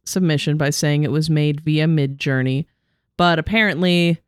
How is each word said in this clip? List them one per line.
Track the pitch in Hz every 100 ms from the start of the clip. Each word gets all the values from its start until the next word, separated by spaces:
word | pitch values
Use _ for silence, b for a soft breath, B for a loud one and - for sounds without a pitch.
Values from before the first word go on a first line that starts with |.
submission | - 190 175 147 - 151
by | 143
saying | 143 151 147 151
it |
was | 147 156
made | 151 151 147
via | 156 151 156
Midjourney, | 156 139 139 147 131 131 135 - _ _ _ _ -
but | 175 160
apparently | 156 220 208 165 180 175 170 165